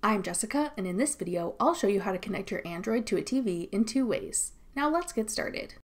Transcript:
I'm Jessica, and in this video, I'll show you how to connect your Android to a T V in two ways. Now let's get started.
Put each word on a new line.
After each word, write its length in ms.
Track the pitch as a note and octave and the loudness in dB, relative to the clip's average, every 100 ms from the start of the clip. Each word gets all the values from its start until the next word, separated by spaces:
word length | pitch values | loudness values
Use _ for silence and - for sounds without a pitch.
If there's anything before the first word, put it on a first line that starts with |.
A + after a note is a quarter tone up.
I'm 200 | A3 G#3+ | 4 2
Jessica, 500 | F3+ F3 A3 C#4+ D4 B3+ | 0 -2 0 0 0 -2
and 120 | F#3 | -2
in 100 | F3+ | 0
this 180 | D4+ - | 0 0
video, 400 | F3 F3 E3+ - | -2 -2 -2 2
I'll 160 | C#4 E4+ | 2 4
show 120 | G3+ | 4
you 140 | G3+ | 2
how 100 | F#3+ | 0
to 60 | F#3 | -4
connect 320 | - F#3+ G3 | -4 -6 -4
your 160 | G3+ E3+ | -6 -6
Android 400 | E3+ G#3 A3+ A3+ | -6 0 0 2
to 100 | F#3 | 0
a 40 | |
T 180 | - C4 | 2 0
V 300 | A#3 F3 F3 | 0 -2 -2
in 140 | G3 A3 | 0 2
two 220 | C4+ B3+ | 2 2
ways. 460 | - - - - - - C#4 | 0 -2 -2 -4 -6 -10 0
Now 140 | D4 | 2
let's 240 | D#4+ F4 | 2 0
get 160 | - A3 | -2 -2
started. 460 | - - - - - | -2 -4 -4 -8 -14